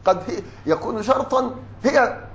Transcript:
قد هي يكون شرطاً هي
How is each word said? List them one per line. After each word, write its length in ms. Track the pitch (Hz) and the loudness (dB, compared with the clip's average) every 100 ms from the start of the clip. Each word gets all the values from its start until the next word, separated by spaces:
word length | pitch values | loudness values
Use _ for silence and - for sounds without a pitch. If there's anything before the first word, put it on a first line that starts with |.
قد 140 | - 185 170 | 4 2 0
هي 160 | 175 185 - 147 | -8 -8 -8 -2
يكون 360 | 160 226 226 | -2 -2 -4
شرطاً 480 | 208 262 - 262 254 - - - | 0 0 2 0 0 -6 -14 -2
هي 320 | 254 294 240 - - | 2 4 4 0 -12